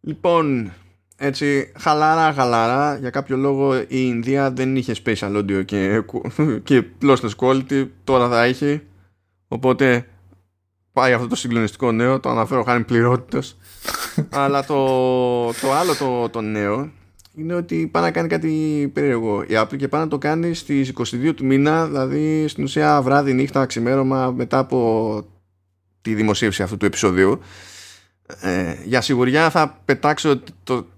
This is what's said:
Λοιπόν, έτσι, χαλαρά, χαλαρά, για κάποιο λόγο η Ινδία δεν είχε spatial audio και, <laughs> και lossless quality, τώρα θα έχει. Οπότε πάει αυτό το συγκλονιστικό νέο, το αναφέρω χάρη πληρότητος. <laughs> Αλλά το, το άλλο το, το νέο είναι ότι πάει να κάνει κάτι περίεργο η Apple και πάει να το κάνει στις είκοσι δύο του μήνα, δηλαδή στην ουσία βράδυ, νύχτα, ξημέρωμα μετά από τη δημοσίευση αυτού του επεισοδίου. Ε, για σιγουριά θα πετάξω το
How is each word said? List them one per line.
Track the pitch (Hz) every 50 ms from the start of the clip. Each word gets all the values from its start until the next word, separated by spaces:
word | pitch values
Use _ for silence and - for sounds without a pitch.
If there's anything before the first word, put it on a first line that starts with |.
Λοιπόν, | - 151 151 151 - 180 170 165 156 147 135 123 110 95 90 - _ _ _ _ _ _ _
έτσι, | _ 139 143 135 - 151 143 143 139 - - - -
χαλαρά, | - 165 151 151 156 156 160 165 160 156 147
χαλαρά, | 139 131 123 120 113 113 117 123 135 147 151 143
για | 117 131 123
κάποιο | - 135 135 - 135
λόγο | 131 135 139 139 135 139 139 131
η | 131 -
Ινδία | - 131 131 131 127 120 117 117 123 139 139 139 135
δεν | 127 127 131 131 135
είχε | 131 120 - 113 - -
spatial | 123 110 - - 101 101
audio | 104 104 98 98 95 95
και, | - 104 101 95 95 104 110 101 - - 120 -
<laughs> | 117 - - 151 156 113 107 -
και | - 143 127 104 - - -
lossless | - 139 135 123 123 107 101
quality, | - 127 127 135 135 131 131 143 135 135 131 - _ _
τώρα | - 131 127 120 120
θα | 123 117 117
έχει. | 123 127 - 147 143 143 151 - _ _ _ _ _ _ _ _ _ _ _ _
Οπότε | _ 120 117 127 127 127 - 139 131 123 120 120 - - _ _ _ _ _ _ _ _ _ _ _ _ _ _ _ _
πάει | 131 127 127 123
αυτό | 113 123
το | 117 247
συγκλονιστικό | - - 123 117 117 110 101 - - 131 120
νέο, | 113 110 120 127 135 131
το | - 131
αναφέρω | 120 117 110 - 143 127 110
χάρη | 123 123 120 113
πληρότητος. | - 120 117 117 120 123 127 - - - - - - - _ - - - - - - -
<laughs> | - - - - - 147 -
Αλλά | - 139 139 139 139 139 135
το, | - 151 139 135 131 131 127 127 127 127 127 127 123 123 120 120 117 117
το | - - 135 135
άλλο | 156 180 180 147 -
το, | 143 131 123 120 120 113
το | - 120
νέο | 107 107 107 107 104 101 104 123 143 156 - - _ _ _ _ _ - _
είναι | 156 156 165 175
ότι | 175 170 170 170 165 160 156
πάει | - 170 170
να | 170
κάνει | 165 165 165
κάτι | 165 165 160 160 160 156 156 156 156 151 147 143 135 -
περίεργο | 147 147 143 123 117 113 110 101 101 85
η | -
Apple | 107 110 110 104 -
και | 139 139
πάει | 135 - 151
να | 160
το | 156 151
κάνει | 139 143 151 156 165 170 170 165
στις | 160 - - 147 139 135 127
είκοσι | 131 - 123 - -
δύο | 120 131 160 156
του | - 135
μήνα, | 131 135 135 143 151 156 165 165
δηλαδή | 156 143 139 131 135 139 147 151 156 156 156 156
στην | 151 143 - 143
ουσία | 135 - 156 151 151 147 147
βράδυ, | 127 127 139 143 143 139 127
νύχτα, | 127 135 135 - 139 135
ξημέρωμα | 127 - 123 117 120 135 135 135 131 135 131 127 127
μετά | 123 123 123 107 -
από | 131 135 135 135 127 117 113 110 110 113 110 107 104 104 - _ _ _ _ _ _ _ _ _ _ _ _ _ _
τη | _ 113 110
δημοσίευση | 104 110 107 101 - 120 110 95 - 101
αυτού | 92 107
του | 92 104
επεισοδίου. | 98 - - - 101 90 92 95 95 120 - - - - - - - - - - - - - _ _ _ _ _ _ - -
Ε, | - 95 90 92 90 82 - - -
για | 95 123 127
σιγουριά | 113 - 139 120 127 127 131 151 160 160
θα | 151 175 156 143 - - -
πετάξω | - 139 - - 147 151 - - 156 143 127 - - - - _
το | - 131 120 - - _